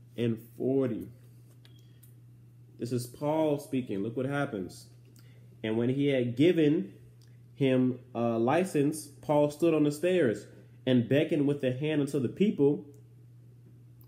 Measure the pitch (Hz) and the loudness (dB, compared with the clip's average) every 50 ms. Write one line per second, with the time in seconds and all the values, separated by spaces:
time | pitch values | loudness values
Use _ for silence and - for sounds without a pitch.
0 | - - - - 117 117 113 113 - - - - - 123 135 135 135 123 113 95 | -20 -14 -6 -4 -2 -2 -2 -4 -8 -16 -10 -6 -2 0 0 0 0 0 -2 -6
1 | - - - - - - - - - - - - - - - - - - - - | -8 -12 -16 -20 -20 -20 -20 -20 -20 -20 -20 -20 -20 -20 -20 -20 -20 -20 -20 -20
2 | - - - - - - - - - - - - - - - - 120 117 131 120 | -20 -20 -20 -20 -20 -20 -20 -20 -20 -20 -20 -20 -20 -20 -14 -10 -8 -4 -4 -4
3 | 117 - - - 147 147 151 160 160 156 147 143 143 - - 131 127 - 107 98 | -6 -6 -10 -6 -4 -2 0 0 0 0 0 -2 -4 -4 -4 -4 -4 -4 -4 -4
4 | 98 113 120 135 127 135 143 143 143 135 117 101 92 85 - - - - - - | -4 -4 -4 -4 -4 -4 -2 -4 -4 -4 -4 -6 -8 -8 -12 -18 -20 -20 -20 -20
5 | - - - - - - - - - - - - - 110 110 117 120 120 131 139 | -20 -20 -20 -20 -20 -20 -20 -20 -20 -20 -16 -8 -6 -4 -2 0 0 0 0 0
6 | 143 143 139 131 123 123 120 123 147 175 185 165 156 147 151 180 190 - - - | 0 2 2 0 0 -2 0 2 4 4 4 4 4 4 2 2 -2 -6 -12 -20
7 | - - - - - - - - - - - - 143 131 131 127 127 127 120 - | -20 -20 -20 -20 -20 -20 -20 -20 -20 -14 -6 -2 0 2 2 4 2 0 -2 -4
8 | - - - 117 117 120 117 113 113 123 147 170 190 185 - 151 139 147 - - | -10 -10 -6 -4 -2 -2 0 0 0 2 2 0 0 0 0 0 0 0 -2 -4
9 | - - - - - - 151 147 147 147 147 - 170 170 160 156 151 147 147 - | -10 -16 -18 -12 -4 0 2 2 2 0 0 0 0 2 4 4 2 2 0 0
10 | - 180 185 180 156 120 104 - - - - - - - - - - 131 127 123 | -2 0 2 2 2 2 0 -2 -6 -18 -20 -20 -20 -20 -16 -6 0 2 2 2
11 | 113 - 131 143 160 160 170 151 139 143 143 143 - 127 123 127 151 151 156 147 | 4 4 2 2 2 2 0 0 2 0 0 0 -2 -4 -2 -2 -2 -2 0 0
12 | 139 139 - 147 123 - - - 190 214 - - 143 139 147 - - - - - | -2 -2 -2 -2 -2 -2 0 0 0 0 2 2 2 2 2 0 -6 -14 -20 -20
13 | - - - - - - - - - - - - - - - - - - - - | -20 -20 -20 -20 -20 -20 -20 -20 -20 -20 -20 -20 -20 -20 -20 -20 -20 -20 -20 -20
14 | - | -20